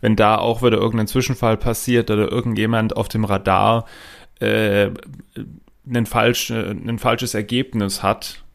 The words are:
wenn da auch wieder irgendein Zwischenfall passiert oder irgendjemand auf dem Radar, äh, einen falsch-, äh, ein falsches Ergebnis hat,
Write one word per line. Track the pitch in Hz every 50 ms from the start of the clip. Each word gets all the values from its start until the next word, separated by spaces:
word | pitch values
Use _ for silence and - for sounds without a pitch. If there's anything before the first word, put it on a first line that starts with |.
wenn | - 117 110
da | 104 110 104 110 107
auch | - 117 113 113 120
wieder | 120 113
irgendein | 110 104 113 110 113 107 104
Zwischenfall | - 131 123 - 127 - - 113 110
passiert | 104 - 120 113 - - - 123 120 113 - 110
oder | 104 104 -
irgendjemand | - 123 117 117 113 104 107 110 117 113 110 110 -
auf | - 117 -
dem | - 123 107
Radar, | 101 101 95 98 95 95 95 101 107 113 117 113 - - - - - - - - - - -
äh, | - 107 107 110 110 104 101 101 101 98 - - - - 135 - - _ _ 113 110 - - - - - _ _ _ 135
einen | 123 120 113
falsch-, | - - 120 110 120 123 - - -
äh, | 117 113 107 92
ein | 104 - - 107 117 110
falsches | - 123 117 117 127 117 -
Ergebnis | 107 107 - 120 123 131 - - 113 101 98 98 - -
hat, | 98 98 - - - - - - - -